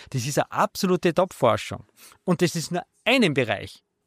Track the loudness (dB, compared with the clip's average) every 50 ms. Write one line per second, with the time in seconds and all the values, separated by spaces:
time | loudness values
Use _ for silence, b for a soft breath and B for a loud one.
0 | B B -8 -6 -6 -4 -2 -2 -2 -2 0 -2 -2 -2 -2 -2 0 0 0 2
1 | 2 0 2 2 0 0 -2 0 2 2 2 2 -2 -8 -12 -14 -14 _ B B
2 | B B B B _ -2 0 2 2 0 0 -2 -6 -6 -6 -8 -8 -10 _ _
3 | _ 0 2 4 4 2 2 2 0 0 -2 -4 -4 -12 -16 -20 _ _ _ _
4 | _